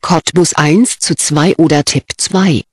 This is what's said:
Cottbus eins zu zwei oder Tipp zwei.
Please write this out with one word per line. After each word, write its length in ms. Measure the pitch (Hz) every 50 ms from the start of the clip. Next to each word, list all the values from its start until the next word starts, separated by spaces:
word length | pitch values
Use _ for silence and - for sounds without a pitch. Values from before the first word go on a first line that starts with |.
Cottbus 520 | - - 185 160 - - - 170 175 160 -
eins 440 | - 156 147 151 196 247 262 - -
zu 180 | - - 165
zwei 400 | - - - 151 151 147 185 - -
oder 260 | 165 156 151 147 143
Tipp 220 | - - 139 - _ - _
zwei. 460 | - - - 185 190 196 156 113 - _